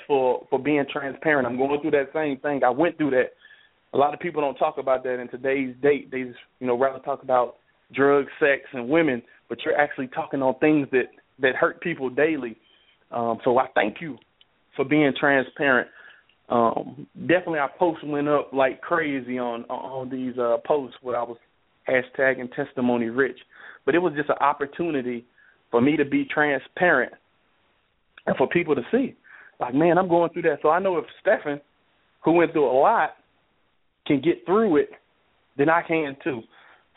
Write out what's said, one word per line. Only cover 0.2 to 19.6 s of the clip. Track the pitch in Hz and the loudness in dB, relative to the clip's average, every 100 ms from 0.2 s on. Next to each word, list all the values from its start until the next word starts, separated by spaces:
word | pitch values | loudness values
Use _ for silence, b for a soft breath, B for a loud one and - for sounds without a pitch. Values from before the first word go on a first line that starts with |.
| 127 120 - | 2 0 -2
for | 135 | -4
being | 127 147 139 | 0 0 -2
transparent. | 151 139 127 160 147 123 | -6 -8 -4 0 2 0
I'm | 123 | 0
going | 139 147 | 0 -2
through | 156 | 0
that | 147 139 | 0 0
same | 156 151 131 | -2 -4 -4
thing. | 147 143 | -4 0
I | 123 | 2
went | 123 170 165 | 2 0 0
through | 151 | 0
that." | 131 120 b b b b b _ | 2 0 b b b b b _
A | 131 | 0
lot | 143 | 0
of | 143 | 0
people | 175 151 | -6 -4
don't | 143 131 | -4 -2
talk | 160 151 | -4 -2
about | 135 127 | -2 -2
that | 131 127 | -2 -6
in | 120 | -8
today's | 123 135 139 131 123 | -8 -4 -2 -4 -2
date. | 143 139 - | 0 0 -2
They | 131 | -10
just, | 127 120 - _ | -10 -12 -20 _
you | 127 | -2
know, | 120 | 0
rather | 135 135 | 0 -2
talk | 135 131 | -8 -8
about | 131 127 120 - _ _ _ | 0 0 0 -4 _ _ _
drugs, | 123 139 143 135 - | 0 4 4 0 0
sex, | 151 135 - | 0 0 -4
and | 135 120 | -10 -2
women, | 160 160 123 b b - | 2 2 -2 b b -12
but | 117 | -8
you're | - - | -2 0
actually | 147 - 127 | 0 -2 -8
talking | - 156 143 | -8 -6 -2
on | 131 127 | 0 2
things | 156 151 135 | 2 2 2
that, | 127 113 - _ - | 0 -2 -6 _ -2
that | 131 123 | 0 2
hurt | 165 165 | 0 -2
people | 180 160 131 | -8 -6 -4
daily. | 123 151 156 123 110 b b b b _ | 0 0 0 -6 -12 b b b b _
Um, | 120 117 113 | -6 -4 -2
so | - 123 | 2 2
I | 131 - | 0 -2
thank | 107 - | -4 -4
you | 165 120 _ _ _ _ _ - | -12 -14 _ _ _ _ _ -6
for | 135 | 0
being | 151 147 127 | 2 2 2
transparent. | 147 139 123 - 143 123 - B B B B _ - | 2 2 0 -2 0 2 0 B B B B _ -4
Um, | 123 117 - 123 123 - - | 0 2 0 -6 -12 -18 -8
definitely | 123 175 180 160 | 0 0 0 -4
our | 135 - | -4 0
posts | 180 160 147 | -2 -2 -6
went | 147 147 | -4 0
up | 147 - | 0 0
like | 135 131 135 | 0 0 0
crazy | - 170 156 139 120 127 | -4 -2 -2 -4 -6 -6
on, | 123 117 | -6 -6